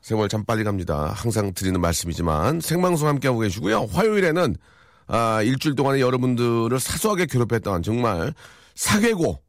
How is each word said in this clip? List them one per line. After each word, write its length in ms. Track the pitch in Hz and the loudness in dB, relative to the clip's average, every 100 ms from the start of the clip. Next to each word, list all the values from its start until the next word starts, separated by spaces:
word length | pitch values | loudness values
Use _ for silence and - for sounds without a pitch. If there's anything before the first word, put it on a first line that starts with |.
세월 300 | - 110 101 | -2 0 0
참 160 | 107 101 | -2 -2
빨리 180 | 113 | -2
갑니다. 480 | 107 101 90 76 76 | 0 -2 -2 -2 -2
항상 380 | 104 120 110 101 | -4 -2 -2 -2
드리는 260 | 90 95 92 | -2 -2 0
말씀이지만 840 | 85 85 87 80 85 78 98 165 | 0 0 -4 -2 0 2 0 0
생방송 440 | - 160 180 170 151 | -2 0 2 2 0
함께하고 340 | 143 135 120 | 0 0 0
계시고요. 440 | 110 95 170 214 113 | -2 -2 0 0 0
화요일에는, 640 | 120 220 208 180 160 156 - - - - _ - | 0 2 2 2 2 0 -2 -10 -20 -20 _ -4
아, 340 | 110 113 110 | 0 2 2
일주일 320 | 107 131 156 | 2 0 0
동안에 260 | 139 139 135 | 0 0 2
여러분들을 800 | 127 127 127 120 120 117 113 127 | 2 2 0 2 2 2 0 -2
사소하게 460 | - - 220 196 175 | -4 -2 -2 0 0
괴롭혔던, 560 | 127 117 113 101 92 | 0 0 0 -2 -2
정말 500 | 85 117 117 90 98 156 - - - | -2 0 0 0 -4 -6 -18 -20 -20
사괴고 680 | - - 208 233 214 143 73 | -8 0 2 2 2 0 -2